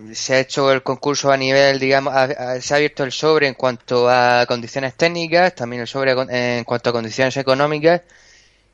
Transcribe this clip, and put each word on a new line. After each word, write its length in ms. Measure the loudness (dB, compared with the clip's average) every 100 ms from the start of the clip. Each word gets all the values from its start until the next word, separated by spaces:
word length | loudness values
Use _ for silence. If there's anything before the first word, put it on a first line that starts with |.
| -16
se 220 | -12 -2 0
ha 40 |
hecho 320 | 0 -2 2
el 120 | 0
concurso 460 | 0 -4 -2 -2 0
a 80 | 0
nivel, 400 | 2 4 4 2
digamos, 360 | 0 0 0
ha, 100 | 0
ha, 380 | 0 -2 -6 -8
se 120 | -2
ha 40 | 0
abierto 260 | 0 -2
el 80 | -6
sobre 360 | -2 2 2 2
en 80 | 0
cuanto 540 | -4 -4 -2 0 4
a 360 | 4 4 4 2
condiciones 480 | -2 -4 -6 -6 -2
técnicas, 580 | -2 -2 0 2 2
también 280 | 0 -8 -6
el 60 | -8
sobre 280 | -2 0 0
con, 180 | -2
en 300 | -2 -2 -2
cuanto 280 | -2 -2 -2
a 20 |
condiciones 420 | -2 -4 -2 -2 0
económicas. 680 | -2 0 0 2 2 2 -2 _ _ _ _ _ _